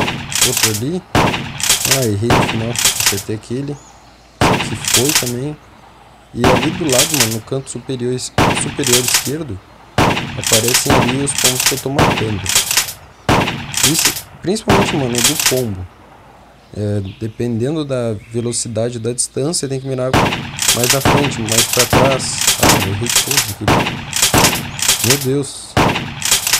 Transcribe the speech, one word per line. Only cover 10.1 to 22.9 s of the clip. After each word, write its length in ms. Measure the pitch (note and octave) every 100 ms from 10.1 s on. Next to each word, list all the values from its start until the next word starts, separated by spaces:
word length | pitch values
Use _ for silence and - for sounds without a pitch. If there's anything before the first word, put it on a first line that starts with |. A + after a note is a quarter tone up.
| - - -
aparecem 540 | - A2 A#2 B2 C#3
ali 320 | C3 A#2+ C3
os 100 | C#3
pombos 280 | - B2+ B2+
que 100 | -
eu 60 | C3+
tô 100 | C3+
matando. 500 | C#3+ E3+ - A2 G2+ F#2+ - - - - - - - - - - - - - C3
Isso, 220 | E3+ - - - -
principalmente, 560 | D#3 G#3+ - G3 G3 E3
mano, 200 | B2+ A#2+
o 40 |
do 140 | A2+ D#3 -
pombo. 380 | C3 A#2+ F#2 F2+ - - - - - - - - -
É, 240 | G#2 G#2 F#2+ -
dependendo 640 | A2+ - A#2+ A2+ B2+ D#3+
da 300 | D3 C3 A#2 G#2+ -
velocidade 680 | A#2 A#2+ A#2+ A#2+ A2 A#2+ A#2+
da 120 | A2+
distância, 560 | A#2+ - B2+ C#3 F3+ C3+
tem 120 | C3+
que 80 | C3+
mirar 240 | C3 B2+ B2+ - - - - - A2+
mais 180 | B2+
na 80 | C#3
frente, 400 | - C#3 C#3 A#2
mais 240 | A2 A2 -
pra 200 | B2+ A#2+
trás. 480 | C3 C3+ C3 - - - -
Ah, 240 | - C#3+
eu 80 | F#2+